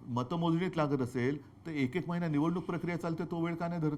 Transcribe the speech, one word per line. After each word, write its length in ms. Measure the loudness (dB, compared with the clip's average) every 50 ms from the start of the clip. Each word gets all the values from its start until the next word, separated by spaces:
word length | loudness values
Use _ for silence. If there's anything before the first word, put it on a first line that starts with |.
| -8
मतमोजणीत 640 | -2 -2 -2 0 0 0 0 2 2 2 2 2 0 2
लागत 240 | 2 2 2 2 2
असेल, 680 | 0 0 0 0 0 2 0 -2 -6 -14 -20 -14 -12
तर 40 | -6
एक 260 | 0 0 0 2 2
एक 120 | -2 -2 -2
महिना 200 | -2 0 0 2
निवडणूक 360 | 2 4 2 2 2 0 -2
प्रक्रिया 360 | -2 -4 -2 -2 -2 -2 -2
चालते, 240 | -2 -2 -2 -2 -2
तो 200 | -2 -2 -2 0
वेळ 100 | 0 0
का 140 | -2 -2 -2
नाही 120 | -2 0
धरत 160 | 0 0 0